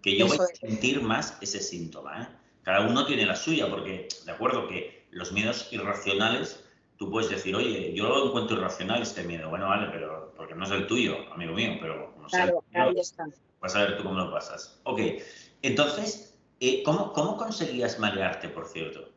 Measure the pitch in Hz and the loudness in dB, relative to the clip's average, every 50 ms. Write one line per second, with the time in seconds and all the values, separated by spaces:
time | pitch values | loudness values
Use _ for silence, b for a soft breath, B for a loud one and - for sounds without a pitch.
0 | - 98 98 - 190 185 - 190 180 175 - - - 110 110 107 - 127 139 - | 2 2 4 6 6 6 6 4 4 0 0 -6 -4 -4 -2 0 2 2 2 2
1 | 120 113 110 135 160 - - - 101 101 101 98 92 - 90 87 85 80 - - | 2 2 0 0 0 -4 -8 -8 -8 -6 -6 -6 -6 -6 -6 -8 -8 -10 -10 -12
2 | - 71 76 107 123 - - b b b b b _ 92 92 101 104 117 120 135 | -12 -10 -10 -10 -10 -10 -14 b b b b b _ 4 4 6 6 6 4 4
3 | 143 147 143 113 104 92 82 - - 160 165 139 104 95 95 98 95 95 95 90 | 4 4 4 2 4 2 2 0 0 0 2 2 2 0 0 -2 -4 -4 -6 -6
4 | - - - - - 90 87 - 117 123 123 113 95 92 92 85 - - - - | -6 -10 -10 -10 -10 -12 -6 0 0 2 2 2 -2 -4 -6 -6 -8 -8 -12 -18
5 | _ _ - 90 90 87 95 104 110 117 120 - - - 120 104 95 101 101 95 | _ _ -12 -10 -8 -4 -2 0 0 0 0 -2 -6 -6 -6 -4 -2 -2 -4 -2
6 | - 98 98 98 110 113 120 - - - - - B B B B B B _ _ | 0 0 2 4 4 4 2 0 -2 -4 -8 -12 B B B B B B _ _
7 | 101 95 101 113 113 104 98 95 - 95 95 110 123 113 107 98 - - 82 90 | -6 -2 0 0 0 0 -2 -2 -2 -2 0 2 2 0 0 -2 -2 -2 -2 0
8 | 104 120 135 139 139 123 120 120 107 - 117 - 92 90 - - 95 98 113 120 | 2 4 4 4 4 4 2 0 0 0 0 0 0 -2 -2 -4 -2 0 0 0
9 | 110 - - 92 85 85 85 82 80 80 82 92 98 95 98 107 104 90 - 82 | 0 -2 -4 -6 -6 -6 -6 -6 -6 -4 -4 -2 2 2 2 2 2 -2 -4 -6
10 | 78 76 78 80 - - - 82 80 80 82 85 95 98 101 95 101 101 113 127 | -6 -6 -8 -10 -10 -14 -14 -14 -14 -12 -8 -6 -2 0 0 0 2 2 2 2
11 | 113 104 95 - - - - 85 85 82 82 - 113 110 - - - 80 80 80 | 2 2 0 -4 -6 -10 -8 -8 -6 -4 -2 0 0 0 -2 -4 -4 -6 -6 -6
12 | - - - - - - - 180 185 370 175 165 - _ - 175 170 - 359 359 | -8 -10 -14 -16 -10 -2 2 4 4 4 4 2 0 _ 2 4 4 6 6 4
13 | 175 - - - 165 - - _ _ _ _ _ - 92 95 104 101 - - - | 0 -2 -4 -8 -10 -10 -10 _ _ _ _ _ -6 0 4 4 4 4 2 0
14 | - 95 98 95 90 78 76 - - - - - - - - _ _ 123 123 110 | -2 -2 0 0 0 0 -2 -4 -4 -4 -10 -12 -12 -16 -18 _ _ -2 0 2
15 | 107 - B B B B B B B B B _ - 127 - 147 151 147 - 202 | 2 0 B B B B B B B B B _ -2 0 4 4 4 4 2 -2
16 | 214 220 - - - - _ _ _ _ _ _ 123 127 127 131 - 151 160 - | -2 -4 -4 -6 -12 -20 _ _ _ _ _ _ 2 2 2 4 4 2 2 2
17 | - - - 151 156 190 214 - 226 220 - - 170 131 127 123 120 - - 110 | 2 0 0 0 0 0 0 -2 -4 -4 -4 -4 -4 -4 -2 -2 -2 -2 -2 0
18 | 107 104 95 98 92 92 80 - - 80 - 80 80 - - 82 80 73 - - | -2 0 0 0 0 0 -2 -4 -8 -10 -10 -10 -12 -10 -8 -8 -8 -8 -8 -12
19 | - - - | -16 -18 -20